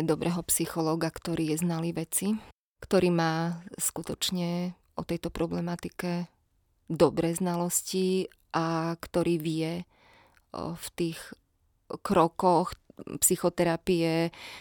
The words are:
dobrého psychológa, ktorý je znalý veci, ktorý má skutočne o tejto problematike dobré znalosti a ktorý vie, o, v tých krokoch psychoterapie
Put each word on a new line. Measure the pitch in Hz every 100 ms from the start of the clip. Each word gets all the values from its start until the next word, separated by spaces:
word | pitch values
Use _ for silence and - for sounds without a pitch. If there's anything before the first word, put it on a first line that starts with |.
dobrého | 160 156 165 175 -
psychológa, | - 165 175 160 165 160
ktorý | - 170 165 156
je | 156
znalý | 175 160 170
veci, | 160 160 - 196 220 - - _ _
ktorý | - 190 180
má | 170 165 160 170 170 185 -
skutočne | - - 170 - - 185 170 175 180 - _
o | -
tejto | - 170 175
problematike | - 170 170 170 175 - - 180 175 175 _ _ _ _ _ -
dobré | 156 151 - 165
znalosti | 170 180 175 175 - - 185 185 185 - _ _
a | 165 165 165 165 165
ktorý | - 175 165 170
vie, | 160 160 160 175 - _ - - _ _ _
o, | - - 170
v | -
tých | - 170 165 - - _ _ _ _ - -
krokoch | - 190 165 - 185 165 180 - - - - -
psychoterapie | - 180 175 - 170 165 - 170 165 165 170 - - -